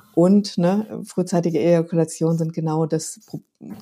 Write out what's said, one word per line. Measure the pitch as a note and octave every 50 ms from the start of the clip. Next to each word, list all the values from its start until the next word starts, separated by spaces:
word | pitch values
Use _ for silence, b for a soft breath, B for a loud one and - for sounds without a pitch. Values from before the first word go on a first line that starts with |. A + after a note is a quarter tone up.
| B B B
und, | - E3+ F#3 G3+ G3+ G3+ - - -
ne, | E3+ F3 F#3+ G#3 A3 A3 - - G#3
frühzeitige | - - - F3+ F3+ - F3 E3+ F3 D#3+ D3+
Ejakulation | - E3+ E3+ E3+ E3 E3+ - E3 D#3+ D#3+ - - E3 D#3+ E3 E3
sind | E3 D#3+
genau | E3 E3+ D#3+ D#3+ D#3 D#3+ E3
das | D#3 E3+ D#3 - - - - _
Pro-, | _ - - - _ _ _ - - - -